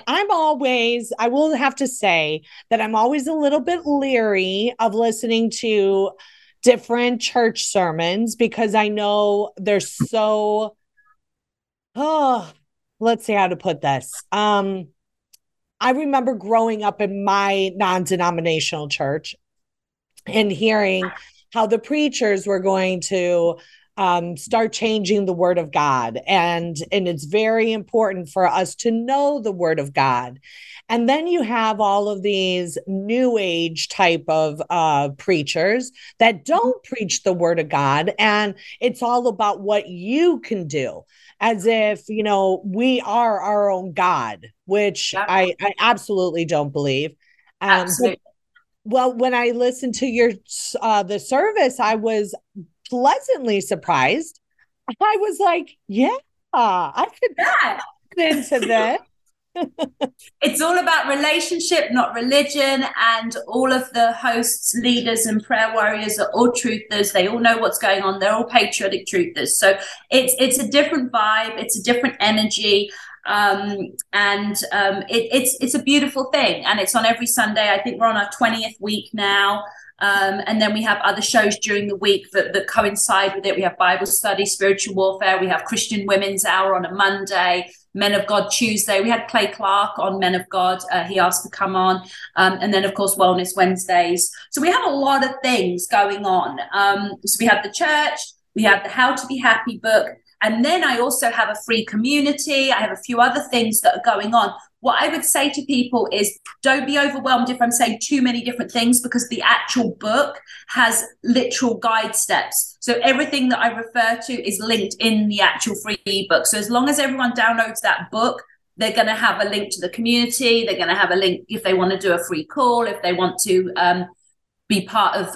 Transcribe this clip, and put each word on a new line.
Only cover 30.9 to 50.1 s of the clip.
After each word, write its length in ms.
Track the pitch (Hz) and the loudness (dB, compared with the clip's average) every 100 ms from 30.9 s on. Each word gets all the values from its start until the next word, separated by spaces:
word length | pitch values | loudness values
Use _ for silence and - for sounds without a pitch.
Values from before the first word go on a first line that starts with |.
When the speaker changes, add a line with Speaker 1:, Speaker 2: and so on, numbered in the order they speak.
| 233 240 | 0 2
Speaker 1:
then 180 | 294 339 | 2 0
you 140 | 349 | 0
have 400 | 214 240 220 208 | 0 0 0 2
all 260 | 208 202 208 | 2 2 0
of 160 | 202 | -2
these 540 | 196 196 185 180 175 - - | -2 0 0 -2 -4 -8 -8
new 500 | 190 202 240 254 226 | -6 -2 0 2 2
age 520 | 185 170 165 160 - | 0 0 -2 -4 -6
type 340 | - 180 165 147 | 0 2 2 0
of, 320 | 156 156 151 - | 0 0 -4 -4
uh, 400 | 175 160 143 143 | 0 2 2 0
preachers 840 | 139 - 175 143 165 185 233 254 - - - | -4 0 0 0 0 0 0 -4 -14 -20 2
that 260 | 226 214 - | 2 2 0
don't 360 | 339 466 508 | 2 2 -2
preach 400 | - 240 202 - | -6 -8 -4 -2
the 100 | 196 | 0
word 260 | 180 170 170 | 2 2 0
of 80 | 156 | 0
God. 460 | 143 139 143 175 - | 0 2 2 0 2
And 380 | 214 208 208 196 - - | 2 2 0 -6 -16 -4
it's 240 | 247 247 | -4 -2
all 240 | 240 247 240 | 0 0 0
about 320 | 196 208 196 | 0 0 0
what 300 | 202 208 170 | 0 -2 -2
you 500 | 180 190 277 349 294 | -8 -2 2 2 2
can 280 | - 208 160 | -4 -6 -4
do, 360 | 147 123 92 - _ - - | -4 -4 -8 -16 _ -20 -2
as 240 | 220 214 202 | -2 0 2
if, 420 | 226 214 202 - | 2 2 -2 -6
you 160 | 214 | -4
know, 380 | 208 196 190 185 202 | 0 2 2 0 -4
we 360 | 190 254 247 | 0 0 0
are 400 | - 226 233 202 | 0 0 0 0
our 280 | 196 208 202 | 0 0 2
own 220 | 185 185 | 0 -4
God, 560 | 160 180 160 113 101 110 _ - | -2 0 0 -2 -8 -16 _ -2
which 480 | 202 208 - - | 0 0 -2 -4
Speaker 2:
Yep. 120 | 180 208 | -4 0
Speaker 1:
I, 280 | 190 185 - | 2 2 0
I 140 | 202 190 | -4 0
absolutely 640 | 226 240 - 196 180 165 165 | 2 0 -2 -2 0 -2 0
don't 260 | 156 147 | 0 0
believe. 400 | 147 143 135 156 - _ _ _ _ | -2 -2 -2 -4 -10 _ _ _ _
Um, 100 | 196 | 2
but 120 | 185 | 2
Speaker 2:
Absolutely. 400 | 180 180 240 - _ _ _ _ _ _ 214 | 2 0 0 0 _ _ _ _ _ _ -2
Speaker 1:
well, 280 | 254 254 240 | 0 0 0
when 160 | 254 | 0
I 140 | 247 240 | 2 0
listened 460 | 240 247 247 254 220 | 0 -2 -2 -6 -4
to 100 | |
your, 240 | 262 | -2